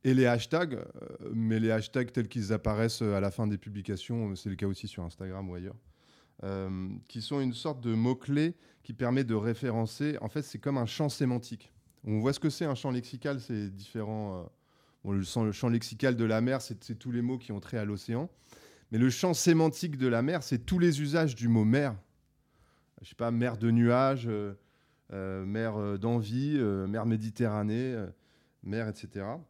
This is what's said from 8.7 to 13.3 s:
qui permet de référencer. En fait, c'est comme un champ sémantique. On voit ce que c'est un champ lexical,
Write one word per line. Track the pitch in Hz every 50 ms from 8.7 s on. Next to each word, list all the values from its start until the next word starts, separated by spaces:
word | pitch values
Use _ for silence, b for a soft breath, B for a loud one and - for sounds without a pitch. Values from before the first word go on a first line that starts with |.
| b b b
qui | - 117
permet | 107 127 120 123 135 139
de | 117 113
référencer. | 107 104 117 113 113 - 127 110 113 113 110 - - 143 151 151 -
En | - 110
fait, | - 151 143
c'est | - - 113
comme | - 143 139
un | 131 120
champ | 110 - - 156 143
sémantique. | 117 - 147 127 123 120 - - - - - - _ - _ _ _ _ -
On | 107 107 107
voit | 110 135 139
ce | -
que | - 156
c'est | 139 - 175
un | 151 135
champ | 117 - 139
lexical, | 127 123 120 - - 123 - 147